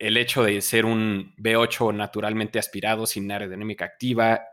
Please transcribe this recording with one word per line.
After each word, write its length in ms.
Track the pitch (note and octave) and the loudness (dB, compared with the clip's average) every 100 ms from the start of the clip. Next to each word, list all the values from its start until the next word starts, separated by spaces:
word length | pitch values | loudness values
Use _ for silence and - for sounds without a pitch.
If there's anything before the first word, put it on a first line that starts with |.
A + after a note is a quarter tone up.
el 160 | A2 A2 | 0 0
hecho 260 | A#2+ C#3 | 2 2
de 180 | A2 G2+ | 2 2
ser 240 | - A#2 | 2 2
un 500 | A2 A2+ A2 G2 F#2 - | 2 2 0 -2 -6 -6
V 180 | A2 A2+ | 0 2
ocho 360 | A#2 - A2+ | 2 2 0
naturalmente 640 | G#2 G#2 G#2+ G#2 A2 G#2+ A2+ | 0 -4 -4 -4 -2 -2 -2
aspirado, 480 | - G2 G#2 A2 A2 | -4 -4 -2 -2 -2
sin 240 | G#2+ G2 | -4 -6
aerodinámica 540 | G2+ G2+ F#2 G#2+ G2+ | -6 -8 -8 -8 -6
activa 580 | F2 - B2+ A#2 A2+ A2+ - | -8 -6 -2 2 4 4 0